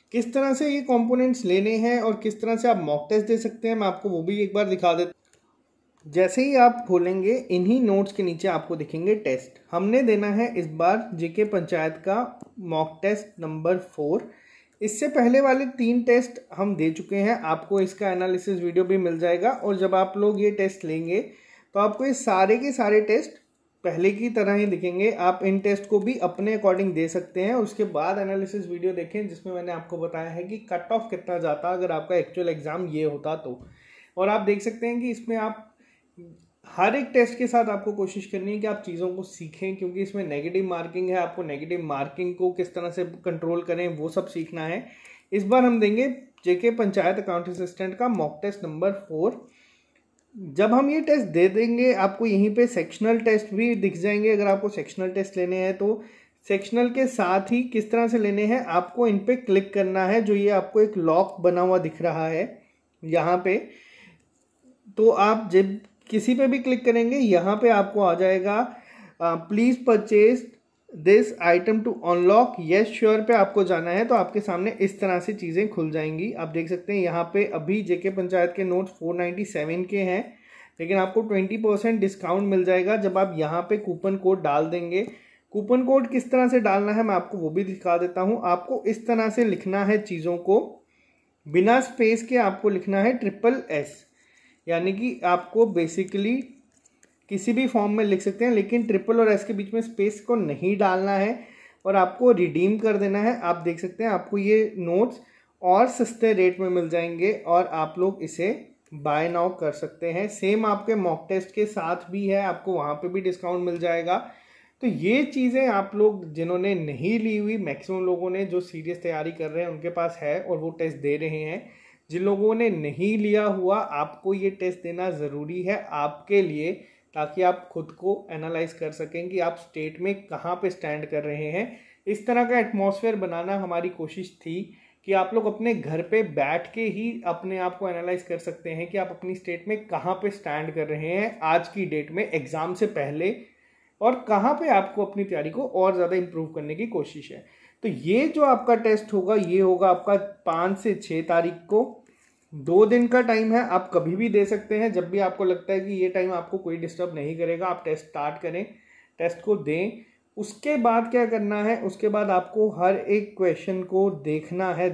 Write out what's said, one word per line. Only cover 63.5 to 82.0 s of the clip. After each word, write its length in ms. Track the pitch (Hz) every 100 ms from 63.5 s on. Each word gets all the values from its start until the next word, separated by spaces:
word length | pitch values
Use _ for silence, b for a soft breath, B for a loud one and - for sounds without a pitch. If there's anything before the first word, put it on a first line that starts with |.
| 220 - B B B B B _ _ _ _ 254 _ 214 214
तो 120 | 220
आप 400 | - 208 220 208
जब 260 | 185 196 202 - _ -
किसी 260 | 214 233 247
पे 120 | 269
भी 120 | 269
क्लिक 260 | 254 247 247
करेंगे 320 | 233 233 277
यहाँ 380 | 226 175 185 202
पे 140 | 233
आपको 320 | 208 196 208
आ 120 | 185
जाएगा, 640 | 170 185 190 196 214 240 B B B B -
अ, 260 | 170 165 165
"Please 280 | 208 247 247 247
purchase 500 | 214 208 208 220 247 - - _ _ _ 180 165
this 180 | 214 - - 175
item 300 | 180 185 220
to 140 | 226 - 170
unlock, 400 | 175 180 214 240 - 160
yes 140 | 190 220
sure" 420 | - 214 220 220
पे 60 |
आपको 300 | 226 196 208
जाना 280 | 185 170 170
है। 140 | 185 233
तो 100 | 226
आपके 240 | 180 208
सामने 320 | 202 175 208
इस 280 | - 196 190
तरह 200 | 196 175
से 140 | 180
चीज़ें 360 | 208 170 170 208
खुल 220 | 185 156
जाएंगी। 420 | 156 156 156 214
आप 140 | 170 160
देख 220 | 165 165
सकते 240 | 175 -
हैं 80 | 202
यहाँ 220 | 175 170 170
पे 120 | 202 208
अभी 360 | 160 151 214
जेके 280 | 175 175 190
पंचायत 440 | 190 180 180 175 196
के 60 |
नोट्स 280 | 185 180 190
फ़ोर 240 | - 165 175
नाइंटी 300 | 175 180 190
सेवन 380 | 160 156 175
के 140 | 185 202
हैं, 400 | 185 190 226 B B B B -
लेकिन 180 | 190 196
आपको 240 | 190 220
ट्वेंटी 360 | 220 196 190 220
परसेंट 420 | 220 202 226
डिस्काउंट 440 | 220